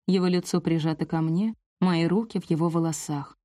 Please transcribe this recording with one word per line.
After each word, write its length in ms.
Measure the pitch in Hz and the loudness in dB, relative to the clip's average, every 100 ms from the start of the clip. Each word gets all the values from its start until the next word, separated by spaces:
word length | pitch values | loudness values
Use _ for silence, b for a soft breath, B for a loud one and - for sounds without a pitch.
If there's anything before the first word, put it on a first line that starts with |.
| - | 0
Его 200 | 185 180 | 2 2
лицо 340 | 180 - 175 | 0 0 -2
прижато 460 | 170 165 160 156 160 | 0 0 0 -2 -2
ко 140 | 165 | -2
мне, 340 | 160 170 220 220 _ - | 0 0 -2 -4 _ -2
мои 260 | 185 165 165 | 2 2 2
руки 340 | 185 226 190 | 2 0 -6
в 80 | - | -2
его 220 | 160 170 | 0 2
волосах. 680 | 165 165 156 - 143 139 - | 2 0 -2 -6 -6 -8 -16